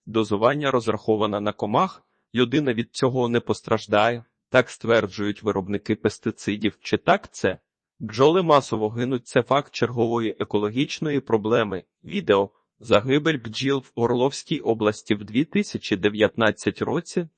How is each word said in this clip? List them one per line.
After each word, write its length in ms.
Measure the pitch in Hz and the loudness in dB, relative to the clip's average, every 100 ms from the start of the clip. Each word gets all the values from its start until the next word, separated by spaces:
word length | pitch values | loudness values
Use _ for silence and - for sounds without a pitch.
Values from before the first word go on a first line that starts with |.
| - | -4
дозування 640 | 110 104 101 113 143 143 | -2 0 2 2 2 0
розраховане 720 | 127 110 104 - 110 107 101 | 0 -2 -2 0 0 0 -2
на 120 | 104 | -4
комах, 500 | - 107 120 185 - _ _ _ 117 | -4 -2 0 0 -4 _ _ _ -2
людина 380 | 120 139 143 | 0 0 0
від 220 | 113 117 - | -2 -6 -2
цього 340 | 135 127 120 | 0 0 0
не 100 | 120 | 0
постраждає, 840 | - 107 - 110 - 104 113 120 - _ _ | 0 -4 -2 -4 0 2 2 0 -8 _ _
так 200 | 127 123 | 0 0
стверджують 760 | - 113 117 101 95 104 107 | -4 2 2 2 -2 -4 -2
виробники 520 | 107 98 92 101 - 107 | -2 -2 -4 -6 -2 -2
пестицидів. 800 | 107 - 113 - - 104 104 - | -2 -2 -6 -4 -4 -2 -4 -4
Чи 160 | - 107 | -4 -2
так 360 | - 196 - | 2 0 -2
це? 260 | - 104 90 _ _ _ _ | -4 -4 -4 _ _ _ _
Бджоли 420 | 110 107 143 175 | -10 2 4 4
масово 480 | 170 143 - 110 107 | 4 4 4 -2 -2
гинуть, 380 | 117 123 131 - | -2 -4 -4 -2
це 140 | 131 | -2
факт 320 | 117 135 143 | 2 0 -2
чергової 640 | - 117 123 113 117 110 - | -4 -2 0 0 0 -2 -4
екологічної 800 | 104 104 104 117 156 - 160 143 | -4 -2 -2 -2 -4 -4 -4 -4
проблеми. 640 | - 110 104 120 107 92 - _ | 0 0 2 0 0 -4 -10 _
Відео. 460 | - 95 90 98 98 _ _ _ | -10 -4 2 2 2 _ _ _
Загибель 580 | 113 104 123 143 151 151 | 2 2 4 0 0 -2
бджіл 400 | 113 110 135 139 | -6 -6 -2 -2
в 140 | - - | -4 -2
Орловській 640 | 117 123 131 - - 151 | 0 2 0 -2 -4 -2
області 560 | 107 117 107 107 - 104 | 0 2 0 0 -2 -4
в 80 | |
дві 220 | 104 110 165 | -2 -2 0
тисячі 500 | 202 208 - - 101 | -2 -2 -6 -4 0
дев'ятнадцять 880 | 95 107 107 - 110 104 - - | 0 2 2 4 0 2 -2 -2
році. 460 | 107 135 - - 165 | -2 -4 -4 -6 -6